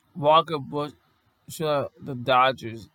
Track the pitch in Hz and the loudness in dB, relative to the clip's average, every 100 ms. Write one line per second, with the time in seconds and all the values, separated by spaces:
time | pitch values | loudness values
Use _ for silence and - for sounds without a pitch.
0 | _ 175 147 160 165 156 127 147 147 - | _ -2 4 4 4 -4 -8 -8 -8 -12
1 | _ _ _ _ - - 156 143 - _ | _ _ _ _ -18 -6 -2 -2 -4 _
2 | 131 127 123 127 131 123 113 113 - | -12 -8 2 4 4 2 -8 -14 -16